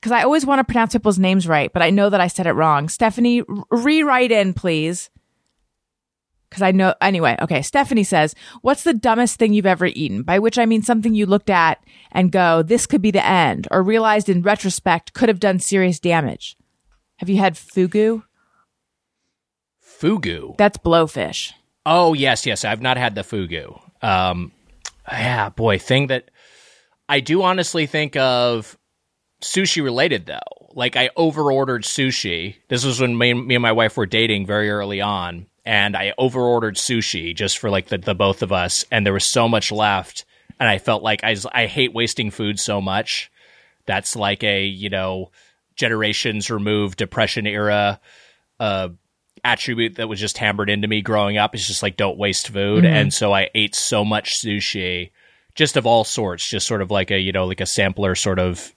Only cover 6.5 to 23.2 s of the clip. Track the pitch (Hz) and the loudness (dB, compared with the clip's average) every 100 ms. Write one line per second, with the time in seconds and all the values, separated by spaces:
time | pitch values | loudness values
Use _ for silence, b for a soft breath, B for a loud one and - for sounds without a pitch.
6.5 | - 190 190 185 - 196 190 156 117 - | -2 2 4 4 4 2 2 2 0 0
7.5 | 151 139 277 277 233 190 180 151 - B | -2 0 0 2 2 2 2 2 -2 B
8.5 | B 240 277 339 240 240 226 240 - 220 | B 0 0 2 2 2 2 2 2 2
9.5 | 208 190 180 180 - 147 98 151 185 220 | 4 4 2 0 -2 -4 -4 0 2 2
10.5 | 226 226 226 214 233 220 220 208 202 - | 2 2 2 2 0 2 2 4 2 4
11.5 | 185 165 - b b b - 185 185 175 | 4 4 2 b b b 0 2 4 4
12.5 | 165 160 233 - 294 202 190 - 185 151 | 4 4 2 2 2 2 2 4 4 4
13.5 | 90 - - 185 220 220 214 202 180 180 | 0 0 0 4 2 4 2 2 2 2
14.5 | 214 196 - - 170 - - 233 190 208 | 0 -2 -2 0 0 -2 0 2 2 2
15.5 | 185 - 196 185 170 175 170 139 - - | 0 0 2 2 0 0 0 0 -6 -14
16.5 | - _ _ _ _ _ _ 180 190 196 | -20 _ _ _ _ _ _ -2 2 2
17.5 | 160 - - 180 208 220 226 - _ _ | 0 -6 -2 0 2 2 0 -8 _ _
18.5 | _ _ _ _ _ _ _ _ _ _ | _ _ _ _ _ _ _ _ _ _
19.5 | _ _ _ _ - 151 190 107 82 - | _ _ _ _ -4 0 0 -2 -6 -10
20.5 | - 208 - - 165 160 - 87 - - | 2 2 2 2 2 2 -2 -6 -6 -12
21.5 | - _ _ - 170 170 151 135 117 135 | -14 _ _ 0 4 4 2 0 0 -2
22.5 | 104 110 107 127 127 123 104 | -4 -4 -4 -2 0 -2 -4